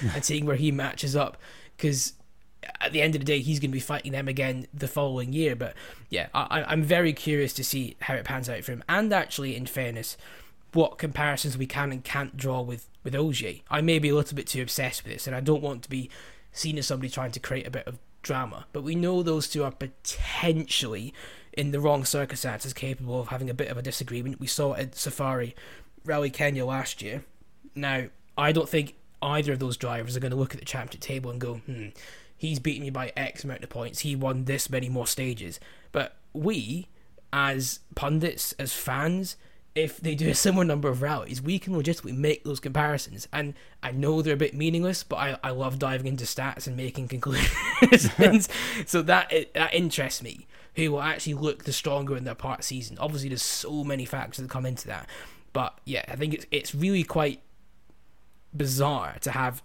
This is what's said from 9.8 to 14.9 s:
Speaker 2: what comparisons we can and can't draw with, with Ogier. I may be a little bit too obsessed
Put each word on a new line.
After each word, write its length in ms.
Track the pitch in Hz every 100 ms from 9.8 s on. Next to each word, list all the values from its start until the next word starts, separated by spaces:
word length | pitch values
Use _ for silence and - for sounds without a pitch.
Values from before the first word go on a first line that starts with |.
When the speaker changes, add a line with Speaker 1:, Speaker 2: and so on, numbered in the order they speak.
| 123 113 110 - - - - - -
Speaker 2:
what 240 | 165 156 -
comparisons 580 | 156 143 147 139 147 127
we 80 | 131
can 260 | 143 143
and 120 | 131
can't 340 | - 143 139 139
draw 240 | 131 127
with, 260 | 120 120 - -
with 100 | 127 139
Ogier. 400 | 156 117 107 110 -
I 120 | 147
may 180 | 165 160
be 100 | 147
a 60 | 147
little 200 | 143 143
bit 120 | -
too 140 | 131
obsessed 420 | 123 - 127